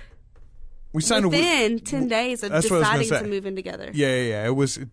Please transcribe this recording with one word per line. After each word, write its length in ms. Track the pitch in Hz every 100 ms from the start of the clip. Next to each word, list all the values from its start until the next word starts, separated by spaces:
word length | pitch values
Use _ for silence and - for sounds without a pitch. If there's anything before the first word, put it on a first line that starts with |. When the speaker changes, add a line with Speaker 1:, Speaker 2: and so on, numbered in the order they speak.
| - - - - - - - - -
Speaker 1:
We 80 | 160
signed 240 | 156 220 190
a 40 |
w-, 120 | 160
Speaker 2:
Within 380 | 339 302 220 233
ten 220 | - 277 254
Speaker 1:
w-, 20 |
Speaker 2:
days 340 | 220 247 240
of 80 | 202
Speaker 1:
that's 180 | 202 220
what 80 | 175
I 20 |
was 80 | 208
gonna 120 | 233
Speaker 2:
deciding 200 | 226 143
to 20 | 208
Speaker 1:
say. 40 | 196
Speaker 2:
move 100 | 196
in 100 | 190
together. 360 | 180 185 190
Speaker 1:
Yeah, 140 | 147 139 127
yeah, 60 |
yeah. 220 | 120 104 110
It 80 | 135
was 240 | 139 - 131